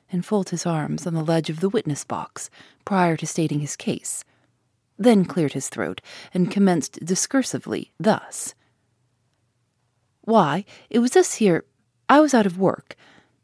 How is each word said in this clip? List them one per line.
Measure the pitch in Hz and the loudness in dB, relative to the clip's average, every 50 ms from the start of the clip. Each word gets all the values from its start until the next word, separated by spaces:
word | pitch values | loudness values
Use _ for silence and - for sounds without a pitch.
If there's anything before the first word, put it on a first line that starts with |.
| _ _ | _ _
and | - 175 180 | -6 -6 -4
fold | - 214 208 185 - | -2 -2 -2 -2 -2
his | 180 165 - | -4 -4 -2
arms | 180 165 156 147 147 151 160 - 180 | -2 -2 -2 -2 -4 -6 -6 -6 -4
on | 165 | -4
the | 160 156 | -4 -2
ledge | 160 165 165 156 - | 0 0 0 -2 -2
of | 156 160 | -4 -4
the | 175 190 | -2 -2
witness | 196 - - 160 143 - - | -2 -2 -2 -4 -4 -6 -6
box | - - 85 78 - - - - - _ - - - _ _ _ | -8 -8 -8 -8 -10 -14 -16 -16 -16 _ -20 -20 -20 _ _ _
prior | - 202 190 180 170 165 156 | -4 0 0 2 2 0 -2
to | - 160 | -4 -6
stating | - - 160 151 147 147 | -4 -2 -2 -2 -2 -4
his | 147 139 - | -4 -6 -8
case, | - - - 147 - - - - - - _ _ _ _ _ _ _ _ _ _ _ _ _ _ - | -8 -6 -6 -6 -6 -6 -10 -10 -10 -12 _ _ _ _ _ _ _ _ _ _ _ _ _ _ 0
then | 202 247 226 202 180 | 4 4 6 6 4
cleared | 170 - 180 160 139 - | 2 0 -2 -2 -2 -2
his | 139 - - | -6 -8 -8
throat | - - 98 76 92 - - - - - - - - | -6 -6 -6 -6 -6 -8 -14 -18 -20 -20 -16 -6 -2
and | 180 180 - | -2 0 0
commenced | - 202 202 190 180 165 - - - - - | 2 2 4 4 4 2 -2 -4 -8 -10 -6
discursively | 165 185 - - - - 269 247 - - 139 - - - - - - _ - | -4 -2 -2 -2 -2 -2 -2 -2 -2 -4 -8 -6 -6 -6 -6 -8 -10 _ -2
thus. | 165 220 190 - - - - - - - - _ _ _ _ _ _ _ _ _ _ _ _ _ _ _ _ _ _ _ _ _ _ _ _ _ _ _ _ _ _ _ _ _ | 0 2 0 0 -2 -8 -12 -10 -10 -10 -12 _ _ _ _ _ _ _ _ _ _ _ _ _ _ _ _ _ _ _ _ _ _ _ _ _ _ _ _ _ _ _ _ _
"Why, | _ - 226 220 180 147 139 180 202 - - - _ - | _ 2 4 4 4 4 2 -2 -6 -8 -14 -20 _ -2
it | - 240 | 0 2
was | 233 254 | 2 4
this | - 370 359 - - | 4 4 4 2 2
here, | - 220 196 170 156 - _ _ _ _ _ _ _ _ - | 2 2 4 4 2 0 _ _ _ _ _ _ _ _ 4
I | 254 294 | 6 6
was | 311 294 269 | 6 6 4
out | 233 208 196 | 4 2 2
of | 170 180 | 0 0
work. | 190 170 - - - - - - _ _ _ _ _ _ _ _ | 0 0 0 -2 -6 -16 -20 -20 _ _ _ _ _ _ _ _